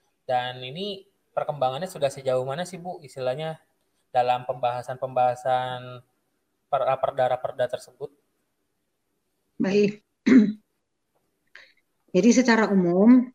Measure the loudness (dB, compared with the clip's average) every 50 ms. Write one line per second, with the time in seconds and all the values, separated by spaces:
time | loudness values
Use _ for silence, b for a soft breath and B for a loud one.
0 | _ _ _ _ _ -4 -4 -4 -4 -6 -10 -12 -14 -12 -12 -10 -10 -10 -10 -12
1 | -16 _ _ _ _ _ _ -6 -6 -6 -4 -2 -2 -2 -2 -4 -8 -10 -4 -4
2 | -4 -4 -4 -4 -4 -2 -2 -2 -2 -4 -6 -8 -8 -10 -12 -14 -12 -12 -14 -14
3 | -16 -18 -12 -6 -6 -4 -4 -4 -6 -8 -10 -12 _ _ _ _ _ _ _ _
4 | _ _ 0 0 2 2 0 -2 -2 -6 -4 -2 -2 -2 -2 -4 -8 -10 -10 -8
5 | -8 -4 0 2 2 2 0 -2 -2 -2 -2 -2 -2 -4 -8 -10 -12 -14 -18 -18
6 | -20 _ _ _ _ _ _ _ _ _ _ _ _ _ -4 -2 0 0 0 0
7 | -2 -2 0 0 0 0 0 -2 -4 -6 -4 -4 -4 -4 -4 -8 -12 -16 -18 -16
8 | -16 -16 _ _ _ _ _ _ _ _ _ _ _ _ _ _ _ _ _ _
9 | _ _ _ _ _ _ _ _ _ _ _ -4 -2 0 2 2 2 0 -2 -6
10 | _ _ _ _ 2 6 6 6 6 4 0 -6 _ _ _ _ _ _ _ _
11 | _ _ _ _ _ _ _ _ _ _ -20 -20 -20 _ _ _ _ _ _ _
12 | _ _ 0 4 4 6 4 4 4 2 2 2 2 2 2 2 2 2 2 4
13 | 6 6 6 6 4 0